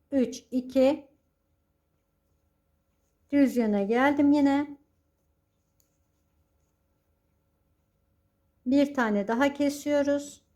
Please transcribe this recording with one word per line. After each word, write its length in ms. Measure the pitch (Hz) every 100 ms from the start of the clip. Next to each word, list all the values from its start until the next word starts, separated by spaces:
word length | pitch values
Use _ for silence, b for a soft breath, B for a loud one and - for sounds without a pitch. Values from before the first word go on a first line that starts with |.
| _
Üç, 320 | 277 233 - -
iki. 560 | 254 254 269 262 302 - _ _ _ _ _ _ _ _ _ _ _ _ _ _ _ _ _ _ _ _ _ _
Düz 260 | 285 262 240
yöne 260 | 220 202
geldim 480 | 196 240 277 285 285
yine. 460 | 294 277 277 294 - _ _ _ _ _ _ _ _ _ _ _ _ _ _ _ _ _ _ _ _ _ _ _ _ _ _ _ _ _ _ _ _ _ _ _ _ _ _ 254
Bir 280 | 277 285
tane 340 | 277 226 208 196
daha 260 | 233 285
kesiyoruz. 880 | 277 285 285 294 294 285 285 285 - _